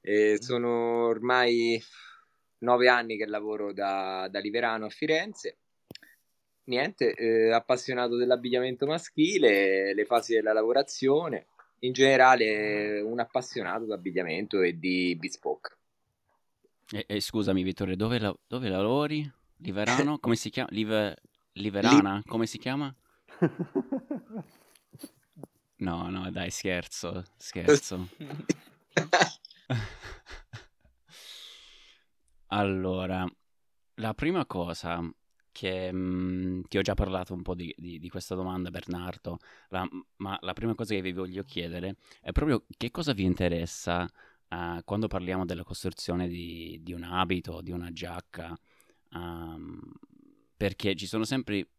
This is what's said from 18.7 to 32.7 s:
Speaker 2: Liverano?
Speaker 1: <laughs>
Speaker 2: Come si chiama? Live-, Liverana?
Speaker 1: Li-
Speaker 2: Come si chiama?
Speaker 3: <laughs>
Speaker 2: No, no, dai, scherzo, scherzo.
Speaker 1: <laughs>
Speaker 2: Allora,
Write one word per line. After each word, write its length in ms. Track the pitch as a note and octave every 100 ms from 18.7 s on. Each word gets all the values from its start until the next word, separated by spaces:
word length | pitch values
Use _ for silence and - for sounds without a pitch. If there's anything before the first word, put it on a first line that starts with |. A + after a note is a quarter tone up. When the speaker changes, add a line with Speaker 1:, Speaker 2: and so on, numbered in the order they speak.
| F#2 G#2 C3+ D3 D3+ D3 _ _ _
Speaker 2:
Liverano? 580 | - G2 G#2+ B2+ C#3+ D3+
Speaker 1:
<laughs> 40 |
Speaker 2:
Come 160 | - A#2
si 140 | G#2+
chiama? 180 | C3 B2+
Live-, 440 | G2+ G#2+ A2 G#2 - _ _ _
Liverana? 640 | - G#2 G2 A2 C#3+ G2+ G2+
Speaker 1:
Li- 60 | G#2
Speaker 2:
Come 180 | A#2 A2+
si 120 | G#2+
chiama? 360 | B2+ C3+ C#3+ C3 _ _ _
Speaker 3:
<laughs> 1160 | - - - F3 - - C4+ - C#4 - A3 - _ _ _ _ - - _ _ - - _ _ _
Speaker 2:
No, 340 | F#2+ E2+ F2
no, 200 | F#2 F#2
dai, 200 | F2+ F2
scherzo, 760 | - G2 F2+ - - F2 F2+ F2+ _
scherzo. 680 | - F2+ E2+ C#3+ - F#2 F2+ -
Speaker 1:
<laughs> 420 | D3 D3 - - - _ _ - D#3 - - - _ - - A#2+ G#2 - - - - - - - - _ _ _ _ - - - - - - - - _ _ _ _ _ _
Speaker 2:
Allora, 760 | G#2 G2+